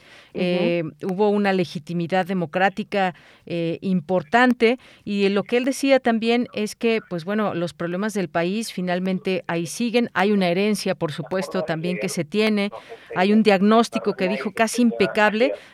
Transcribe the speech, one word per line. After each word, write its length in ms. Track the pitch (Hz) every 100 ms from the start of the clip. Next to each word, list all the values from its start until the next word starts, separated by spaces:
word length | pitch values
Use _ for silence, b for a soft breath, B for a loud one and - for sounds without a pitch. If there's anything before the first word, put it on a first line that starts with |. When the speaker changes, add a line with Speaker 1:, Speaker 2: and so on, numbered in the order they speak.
| B B B
Speaker 1:
Ujú. 100 | -
Speaker 2:
Eh, 400 | 180 180 175 170 160 -
hubo 280 | 190 185 208
una 220 | 208 202
legitimidad 760 | 190 175 160 156 170 160 185 180
democrática, 840 | 190 160 180 196 196 - 202 185 B B B
eh, 340 | - 170 165 165
importante, 1000 | 196 185 147 185 - 233 254 240 226 254 B B
y 260 | - 202 196
lo 120 | 202
que 140 | 190 240
él 80 |
decía 340 | 254 254 277 262
también 480 | 247 226 226 240 233
es 220 | 208 214 -
que, 240 | 226 220 -
pues 140 | 175
bueno, 300 | 170 214 196
los 200 | 170 175
problemas 400 | - 170 180 214
del 140 | 202 175
país 440 | 170 175 214 220
finalmente 680 | - 180 180 185 185 190 185 -
ahí 180 | 170 165
siguen. 440 | - 240 240 233
Hay 160 | 175 202
una 140 | 202
herencia, 500 | 175 180 208 202 190
por 160 | 175 165
supuesto, 520 | 147 147 190 185 220
también 360 | 208 160 175 190
que 120 | 190
se 120 | 175
tiene. 480 | 151 208 214 208 202 220 B B B 175
Hay 160 | 196
un 100 | 214
diagnóstico 680 | 214 190 208 226 226 220 202
que 160 | - 185
dijo 240 | 208 208
casi 300 | - 226 -
impecable, 720 | 233 - 196 214 208 214 277 B B